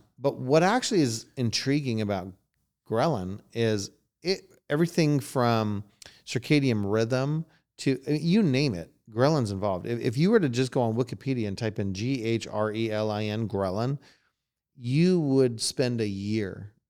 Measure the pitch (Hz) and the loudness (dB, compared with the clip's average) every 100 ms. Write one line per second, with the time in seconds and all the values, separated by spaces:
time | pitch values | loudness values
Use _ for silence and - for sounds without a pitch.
0 | _ - 135 - 127 156 180 247 - 202 | _ -6 -4 -4 2 2 4 2 2 2
1 | 131 110 - - 117 - 135 143 135 110 | 2 0 -8 -4 -2 0 0 0 0 -2
2 | 107 98 95 95 _ _ _ _ - 110 | -2 -4 -6 -14 _ _ _ _ -6 -2
3 | 135 117 92 101 - 113 113 107 98 - | 0 -2 -4 -10 -8 -2 0 0 -4 -14
4 | _ _ 165 190 - _ - 147 170 - | _ _ -4 -4 -8 _ -4 0 2 2
5 | 156 143 - 135 120 117 107 101 - _ | 2 2 0 0 2 2 0 -4 -8 _
6 | - - - 127 - 151 135 110 98 110 | -20 -20 -8 -4 0 2 2 0 0 0
7 | 113 127 139 156 160 _ _ - 143 131 | 0 0 0 -4 -6 _ _ -4 -2 -2
8 | - 151 165 202 185 127 147 87 85 _ | -2 -2 2 4 4 2 0 -2 -8 _
9 | - 110 135 156 110 98 101 92 107 120 | -6 2 2 4 0 -2 -2 -2 -4 -4
10 | 120 113 180 233 151 120 131 139 113 113 | -2 2 4 4 2 0 0 0 0 0
11 | 127 107 135 127 104 98 113 101 98 92 | -4 -6 -4 -4 -4 -4 -4 -4 -4 -4
12 | 120 135 110 113 113 104 107 107 110 107 | -4 -2 -2 -2 -2 -2 -2 -2 -2 -2
13 | 107 104 107 107 107 98 95 95 123 143 | -2 -2 -2 -2 -2 -2 -2 -2 -2 -4
14 | - _ _ _ _ _ _ - 120 139 | -10 _ _ _ _ _ _ -10 -2 2
15 | 180 180 147 135 127 113 - - 127 120 | 4 4 4 4 4 0 -4 -2 0 0
16 | 107 98 101 110 98 - 104 _ | -2 -4 -2 -2 -2 -8 -16 _